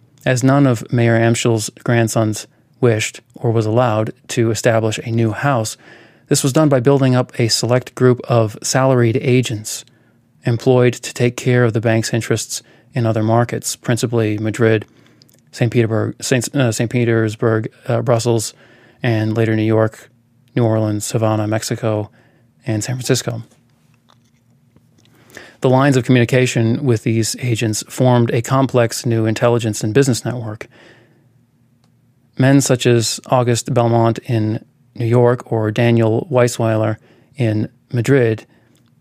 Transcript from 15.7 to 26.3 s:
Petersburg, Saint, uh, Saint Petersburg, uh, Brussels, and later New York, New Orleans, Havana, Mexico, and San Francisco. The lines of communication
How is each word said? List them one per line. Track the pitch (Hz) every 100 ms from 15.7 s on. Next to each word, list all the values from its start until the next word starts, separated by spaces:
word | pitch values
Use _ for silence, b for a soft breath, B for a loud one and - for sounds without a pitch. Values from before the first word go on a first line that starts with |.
Petersburg, | 123 110 110 107 -
Saint, | - 127 - 143
uh, | 120
Saint | 110 113
Petersburg, | 123 117 113 110 110 120 110 110 _ -
uh, | 117
Brussels, | 117 117 127 113 - - b b b b
and | 123 110 110 113
later | 110 110
New |
York, | 110 110 110 - - _ _ _ _ 127
New |
Orleans, | 113 110 107 104 -
Havana, | 113 110 110 104
Mexico, | 113 - 113 113 107 101 b b b b b -
and | 110
San | 117 127
Francisco. | 123 123 120 117 - _ _ _ _ _ _ _ _ _ _ _ _ _ _ _ _ B B B B B
The | 131
lines | 131 143 127
of | 123
communication | 127 113